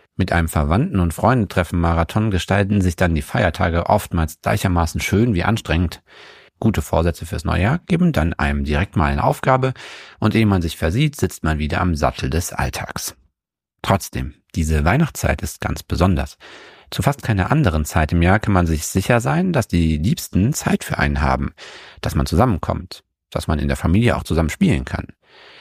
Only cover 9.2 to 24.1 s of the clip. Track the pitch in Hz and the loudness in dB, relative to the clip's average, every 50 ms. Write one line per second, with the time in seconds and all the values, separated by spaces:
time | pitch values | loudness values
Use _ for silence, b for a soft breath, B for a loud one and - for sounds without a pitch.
9.2 | - 135 147 - - 139 131 127 131 131 127 B B B B B B B B B | 0 0 0 0 0 2 2 2 2 -2 -4 B B B B B B B B B
10.2 | 107 107 98 110 110 104 98 90 82 80 - - - 80 90 123 156 151 139 - | 0 2 2 4 4 4 4 2 0 -2 -4 -2 -2 -2 0 2 0 0 -2 -2
11.2 | - 90 - - - 80 78 73 76 73 80 80 90 90 82 71 76 67 - - | -4 -4 -4 -2 -2 -2 -2 0 -2 -2 -2 -2 0 0 0 0 0 -2 -2 -2
12.2 | - - - 120 101 - - - - - - - - - - - - - - _ | -4 -2 -2 -2 -4 -4 -4 -6 -4 -4 -4 -6 -8 -10 -10 -10 -10 -12 -12 _
13.2 | _ _ _ _ _ _ _ _ _ _ _ _ - - 98 95 - - - - | _ _ _ _ _ _ _ _ _ _ _ _ -2 0 0 0 -2 -4 -8 -8
14.2 | 65 67 - _ _ _ - - 82 78 78 76 71 82 104 147 170 131 - - | -8 -8 -10 _ _ _ -2 -2 0 2 2 2 2 4 4 4 2 0 -2 -2
15.2 | - - - - - - - - - - 73 - - - - 71 85 98 90 71 | -2 -2 -2 -2 -4 -8 -8 -6 -6 -6 -6 -6 -6 -4 0 2 2 4 2 2
16.2 | - - - _ B B B B B B B B B B - - - 139 143 - | 0 -4 -8 _ B B B B B B B B B B -6 -2 0 0 0 -2
17.2 | - - 110 95 - - - 160 147 98 80 78 76 - - 82 78 76 87 85 | -2 -2 0 0 2 2 2 2 2 2 2 0 -2 0 0 0 2 2 2 4
18.2 | 85 90 98 107 - - 101 92 87 82 80 73 - - - 95 98 - 123 117 | 4 4 4 2 2 2 2 2 2 2 0 -2 -2 -4 -2 -2 0 2 2 2
19.2 | 117 135 147 170 185 185 165 139 113 - - 87 82 80 80 73 78 110 156 - | 2 0 0 0 0 0 0 0 -2 0 2 2 2 2 2 0 0 0 -2 -2
20.2 | - - - 85 98 127 156 - - - - - - - 156 - - 73 71 69 | -4 -2 0 2 2 2 0 -2 -2 -2 -2 -2 -2 -4 -4 -2 0 0 0 0
21.2 | 71 - 92 67 71 - - B B B B B B B B B - - - 82 | 0 0 0 0 -2 -4 -8 B B B B B B B B B -6 -4 -2 0
22.2 | 67 - 82 82 123 131 98 80 - - 85 80 82 - - - _ _ _ _ | -2 0 2 2 2 2 0 -2 -2 -4 -4 -4 -6 -12 -16 -20 _ _ _ _
23.2 | _ - - - - - 82 73 73 71 67 - - 82 82 107 120 117 | _ -10 -10 -8 -4 -2 -2 0 0 -2 -2 0 0 2 2 4 4 2